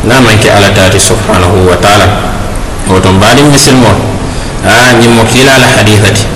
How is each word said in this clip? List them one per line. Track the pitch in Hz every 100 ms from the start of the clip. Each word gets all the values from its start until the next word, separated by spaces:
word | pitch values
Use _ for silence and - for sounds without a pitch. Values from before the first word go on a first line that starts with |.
Na | 107 131
manke | 117 107 110
ala | 101 101
taati | 101 95 98
subhanahu | - 107 - 90 87 95 90
wa | 87
ta'ala. | 104 104 104 - - - - - - - -
Woton | 92 95 95
baadi | 104 127 147
misilmo. | 139 - 127 113 95 107 98 - - - -
A | 95 110 123 117
nyin | 117 117
mo | 110
kila | 120 135 131
la | 123 127
hadithati. | 107 107 101 101 -